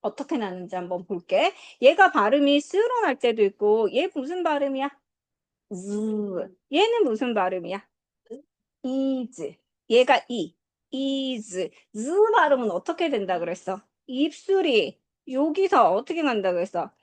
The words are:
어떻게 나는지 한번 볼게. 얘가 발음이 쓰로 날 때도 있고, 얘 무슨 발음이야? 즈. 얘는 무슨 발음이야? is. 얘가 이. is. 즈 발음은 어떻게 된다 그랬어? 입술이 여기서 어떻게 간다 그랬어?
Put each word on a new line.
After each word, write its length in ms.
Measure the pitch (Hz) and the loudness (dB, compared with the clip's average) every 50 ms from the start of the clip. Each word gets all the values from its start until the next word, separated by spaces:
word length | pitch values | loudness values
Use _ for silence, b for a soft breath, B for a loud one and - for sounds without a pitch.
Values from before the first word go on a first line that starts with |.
어떻게 360 | - 202 - - 277 - 330 | -8 -8 -8 -8 -8 -6 -6
나는지 380 | 262 220 196 180 185 180 170 - | -4 -4 -6 -8 -10 -10 -10 -8
한번 300 | 180 180 175 180 180 185 | -8 -8 -6 -8 -8 -8
볼게. 480 | - 208 175 175 - 185 196 294 370 B B B B B _ | -8 -8 -8 -4 -2 0 0 0 0 B B B B B _
얘가 300 | 233 262 330 330 392 349 | 4 6 6 8 6 6
발음이 500 | 294 294 202 208 254 294 285 277 285 285 | 6 4 2 4 4 4 4 4 4 2
쓰로 400 | 294 - - 370 440 466 508 494 | 0 0 0 0 0 0 0 0
날 160 | 440 339 262 277 | 0 0 0 0
때도 240 | - 240 226 226 208 | 0 0 2 2 2
있고, 480 | 196 196 - 214 208 214 220 226 190 160 | 0 2 0 2 2 4 4 2 2 0
얘 140 | 240 320 381 - | 0 -2 -2 -4
무슨 280 | 302 254 277 349 370 349 | -6 -6 -6 -4 -4 -2
발음이야? 460 | 330 302 285 285 277 269 262 269 285 - _ _ _ _ _ _ _ _ _ _ _ _ _ _ - 208 | -2 0 0 -2 -2 -2 -4 -4 -6 -6 _ _ _ _ _ _ _ _ _ _ _ _ _ _ -14 -14
즈. 840 | 180 185 202 202 208 214 220 214 214 208 202 185 175 - - - _ _ _ 269 | -12 -8 -6 -6 -4 -4 -4 -4 -4 -4 -4 -6 -6 -8 -8 -12 _ _ _ 0
얘는 300 | 311 403 453 466 466 415 | 0 2 2 2 2 0
무슨 280 | 269 220 220 277 247 233 | 0 0 -2 -2 -2 0
발음이야? 520 | 214 190 180 190 185 170 170 185 196 - _ _ _ _ _ _ _ _ - 226 269 294 _ _ _ _ _ _ _ - | 0 0 0 -2 -4 -6 -8 -10 -10 -12 _ _ _ _ _ _ _ _ -20 -20 -20 -20 _ _ _ _ _ _ _ -8
is. 720 | 254 262 269 269 269 269 254 247 220 - - 160 139 - _ _ _ _ _ _ - | -6 -4 -2 -2 -2 -2 -4 -4 -8 -10 -10 -12 -12 -12 _ _ _ _ _ _ 2
얘가 320 | 220 240 247 247 269 240 - - | 4 4 6 4 4 2 0 -4
이. 260 | 240 226 165 - - _ _ _ _ _ _ _ - | -6 -6 -6 -6 -8 _ _ _ _ _ _ _ -8
is. 760 | 262 269 269 269 269 269 262 254 226 214 214 185 185 180 156 b b b b - | -6 -4 -4 -4 -4 -4 -4 -6 -8 -10 -10 -8 -8 -8 -8 b b b b -12
즈 360 | 208 220 277 339 392 427 427 415 | -10 -6 -2 2 2 4 4 4
발음은 360 | - 330 302 285 254 240 214 | 4 4 4 2 2 0 -2
어떻게 380 | 175 180 - - 330 - 359 320 | -4 -4 -4 -6 -4 -2 -2 -2
된다 300 | 277 220 196 180 185 175 | -2 -2 -2 -2 -4 -4
그랬어? 420 | 170 170 175 - - - 190 208 - _ _ _ _ | -4 -6 -8 -8 -8 -8 -8 -8 -10 _ _ _ _
입술이 920 | - 254 254 285 320 302 - - - 392 381 370 320 254 214 165 135 - _ _ _ _ _ _ - | -8 -4 -2 -2 -2 -4 -6 -4 0 0 2 2 2 2 2 0 0 -4 _ _ _ _ _ _ -6
여기서 600 | 254 262 285 320 302 392 392 359 392 277 226 170 180 | -2 -2 0 0 0 0 0 2 4 4 4 4 4
어떻게 300 | 202 269 - 330 339 320 | 0 -2 -4 -4 -2 -2
간다 300 | 285 240 208 190 190 180 | -2 0 0 0 0 0
그랬어? 380 | 175 175 196 - 175 160 - - _ | -2 -4 -4 -4 -6 -6 -8 -10 _